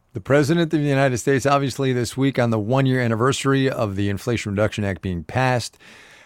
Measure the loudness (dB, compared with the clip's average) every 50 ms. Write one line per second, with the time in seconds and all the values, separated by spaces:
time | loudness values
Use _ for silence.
0 | _ _ -14 -10 -2 2 2 2 4 2 2 2 2 2 0 0 0 0 2 2
1 | 2 2 0 0 0 0 0 2 2 2 2 2 0 -2 -2 -2 -2 0 0 0
2 | -2 -2 -2 -2 0 0 2 2 0 2 0 0 0 0 0 2 2 2 2 2
3 | 0 0 0 2 2 0 0 0 0 0 2 2 2 0 0 0 -2 -2 -2 -2
4 | -2 -2 -2 -4 -4 -4 -4 -4 -2 -2 0 0 0 0 0 -2 -4 -4 -4 -4
5 | -4 -4 -4 -6 -6 -6 -2 -2 0 0 0 0 -2 -6 -12 _ -20 -20 -20 -20
6 | -20 -20 -20 -20 -20